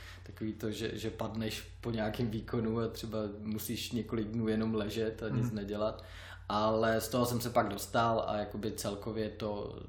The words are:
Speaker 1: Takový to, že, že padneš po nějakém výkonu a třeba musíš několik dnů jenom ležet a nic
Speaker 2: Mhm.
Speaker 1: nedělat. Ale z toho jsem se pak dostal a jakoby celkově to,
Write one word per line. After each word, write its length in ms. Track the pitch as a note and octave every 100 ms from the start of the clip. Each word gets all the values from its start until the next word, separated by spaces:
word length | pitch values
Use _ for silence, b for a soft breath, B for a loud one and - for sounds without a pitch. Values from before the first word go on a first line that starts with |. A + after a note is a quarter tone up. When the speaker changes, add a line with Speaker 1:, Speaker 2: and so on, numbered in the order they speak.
| B B
Speaker 1:
Takový 300 | - - A2
to, 180 | G#2+ A2+
že, 260 | G2+ A2+ G2+
že 120 | A2
padneš 520 | - A2 A2 A2 - - -
po 100 | A#2+
nějakém 380 | A2+ G#2+ A2 A#2+
výkonu 500 | A2 - A#2+ A2 A2+
a 80 | A2+
třeba 300 | - A#2 A2 G#2+ G2+
musíš 520 | G#2+ G#2+ - A2+ -
několik 360 | A#2+ G#2 A2+ G#2
dnů 200 | A2+ A2
jenom 280 | A2 A2 A2
ležet 480 | G#2 A2 A2 A2+
a 60 | A2
nic 160 | B2 A#2+
Speaker 2:
Mhm. 100 | G#2+
Speaker 1:
nedělat. 480 | G2+ G#2 G#2+ A2+ B B B B -
Ale 520 | G#2 A2 A2 A2+ A2+
z 60 | G#2+
toho 180 | B2+ A#2+
jsem 160 | A#2+
se 80 | A#2+
pak 200 | A2+ A2
dostal 540 | G2+ - A#2+ A#2 A2+ -
a 100 | G#2+
jakoby 340 | G#2 A2 G#2+
celkově 580 | G2 A2+ G2+ A#2 A2 G#2+
to, 500 | G#2 A2 G#2 - -